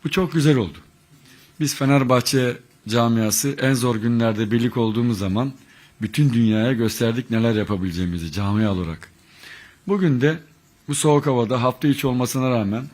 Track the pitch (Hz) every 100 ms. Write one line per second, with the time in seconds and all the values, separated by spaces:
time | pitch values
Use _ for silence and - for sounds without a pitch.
0 | 160 - 180 160 147 135 95 - - _
1 | _ - - - - _ 147 - 135 139
2 | 127 127 120 135 123 120 - _ - 113
3 | 117 113 107 104 139 139 131 131 123 113
4 | 113 120 113 107 110 117 120 120 113 110
5 | 120 107 98 98 131 - - - - _
6 | 107 - 147 117 113 107 113 127 113 -
7 | 117 117 117 113 117 107 101 104 92 85
8 | 90 87 82 78 101 104 110 92 85 80
9 | - _ _ - - - - _ - 202
10 | 180 131 139 160 - _ _ _ - 143
11 | 156 147 147 127 117 127 123 123 151 135
12 | 139 123 123 135 131 120 101 107 139